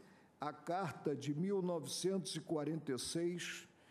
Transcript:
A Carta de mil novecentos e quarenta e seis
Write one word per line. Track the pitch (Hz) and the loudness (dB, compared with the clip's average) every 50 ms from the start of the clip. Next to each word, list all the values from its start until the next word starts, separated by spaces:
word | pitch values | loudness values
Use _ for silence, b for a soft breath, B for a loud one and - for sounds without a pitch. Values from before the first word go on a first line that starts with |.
| B B B B B B B - | B B B B B B B -6
A | 151 147 147 | -6 -6 -6
Carta | - - - 170 190 196 143 - - - 160 143 | -6 -4 -2 -2 0 -2 -2 -4 -2 0 0 0
de | 127 123 147 143 | 2 0 0 0
mil | 151 180 196 202 190 180 | 2 2 2 2 2 2
novecentos | 180 175 160 139 131 - - 170 185 190 190 - - - | 2 0 0 -2 -4 -4 -2 0 2 2 0 0 -2 -4
e | 160 | -6
quarenta | 147 - 165 151 143 147 165 156 151 143 | -2 0 2 2 4 2 2 2 2 2
e | 127 120 | 0 0
seis | - - - 165 170 175 180 170 - - - - - B B B B B | 0 0 0 2 2 2 2 0 -2 -4 -6 -8 -10 B B B B B